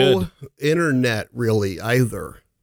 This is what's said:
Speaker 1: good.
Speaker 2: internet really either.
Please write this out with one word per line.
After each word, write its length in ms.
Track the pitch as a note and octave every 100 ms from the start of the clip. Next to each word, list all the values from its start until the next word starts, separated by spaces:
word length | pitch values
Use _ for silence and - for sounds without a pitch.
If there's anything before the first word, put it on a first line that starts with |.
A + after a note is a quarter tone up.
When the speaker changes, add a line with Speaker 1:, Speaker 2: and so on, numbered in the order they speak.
| F#3+ F#3+
Speaker 1:
good. 100 | F3 - - _
Speaker 2:
internet 680 | D3 D#3+ E3 C3 B2 A2 -
really 480 | A#2 A#2 A2 G2 E2
either. 600 | G#2+ B2 A#2+ F#2+ D2+ - _ _